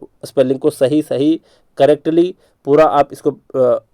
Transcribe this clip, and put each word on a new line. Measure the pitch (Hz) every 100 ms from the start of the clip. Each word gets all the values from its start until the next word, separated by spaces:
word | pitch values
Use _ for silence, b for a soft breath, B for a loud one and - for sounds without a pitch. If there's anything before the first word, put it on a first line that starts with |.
| - _
स्पेलिंग | - - 131 131
को | 151
सही | - - 151
सही | 147 127 147 160 _ _ _ -
करेक्टली | 139 147 160 165 180 - _ _
पूरा | - 147
आप | 156 147 143
इसको, | - 151
अ, | 135 _ 135 123 117 -